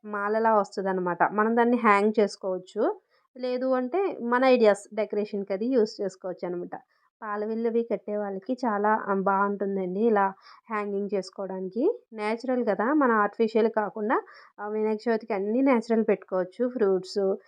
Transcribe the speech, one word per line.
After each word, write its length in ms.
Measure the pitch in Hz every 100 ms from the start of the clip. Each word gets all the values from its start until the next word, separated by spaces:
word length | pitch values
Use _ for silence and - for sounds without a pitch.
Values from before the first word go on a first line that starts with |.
మాలలా 480 | 214 208 208 220 226
వస్తదనమాట. 680 | 214 196 - 190 185 180 175 -
మనం 200 | 196 214
దాన్ని 240 | 233 233 240
హ్యాంగ్ 360 | 226 202 208
చేసుకోవచ్చు, 680 | 214 202 - 196 185 185 208 285 415 _ _ _ 247
లేదు 320 | 254 247 262
అంటే 280 | 254 254 339 392 -
మన 180 | 233 247 262
ఐడియాస్ 380 | 247 214 202 -
డెకరేషన్‌కి 580 | 214 208 208 208 208 196
అది 140 | 196 233
యూజ్ 260 | 262 214 -
చేసుకోవచ్చు 480 | 196 - 185 175
అనమాట. 320 | 180 175 180 - _ _ _ _
పాలవిల్లు 480 | 220 208 214 226 233
అవి 120 | 226
కట్టే 320 | 233 196 - 208
వాళ్ళకి 360 | 208 190 - 254
చాలా, 360 | 247 202 208 220
ఆహ్, 200 | - 196
బాగుంటుందండి 800 | 190 196 202 202 202 196 185 185 233
ఇలా 200 | 208 196 190 - - _
హ్యాంగింగ్ 420 | 214 208 196 202
చేసుకోవడానికి. 760 | 196 185 - 196 190 190 202 330 494 _
నేచురల్ 500 | 220 208 226 254 254 220
కదా, 220 | 190 220
మన 180 | 302 262 226
ఆర్టిఫిషియల్ 520 | 208 - 226 220 220
కాకుండా, 460 | 220 208 220 214 285 - - - -
ఆహ్, 160 | 208
వినాయక 300 | 214 214 214
చవితికి 320 | 240 226 226
అన్నీ 280 | 208 202 233
నేచురల్ 420 | 269 240 214 226
పెట్టుకోవచ్చు, 600 | 214 196 - 185 180 - 247
ఫ్రూట్స్, 520 | 254 202 190 185 208 196 202